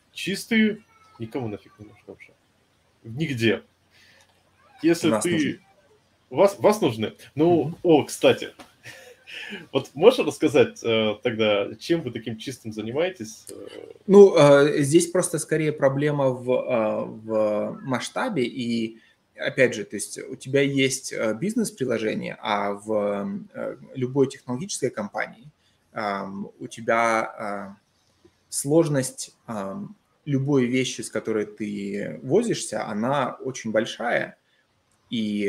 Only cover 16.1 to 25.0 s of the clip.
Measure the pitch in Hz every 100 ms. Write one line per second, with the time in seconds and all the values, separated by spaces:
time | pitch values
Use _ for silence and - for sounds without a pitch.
16.1 | 147 135 123 120 127 - 123 110 107 117
17.1 | 117 110 110 107 104 104 - 139 123 -
18.1 | - 254 175 120 131 120 117 113 113 _
19.1 | _ _ - 143 135 123 113 101 104 -
20.1 | - - 127 131 139 139 139 135 135 -
21.1 | - 113 110 185 226 208 - 123 113 107
22.1 | - 120 - 117 104 104 101 107 107 101
23.1 | 101 101 101 - 120 110 107 - 131 123
24.1 | 135 131 - - 123 196 - 127 -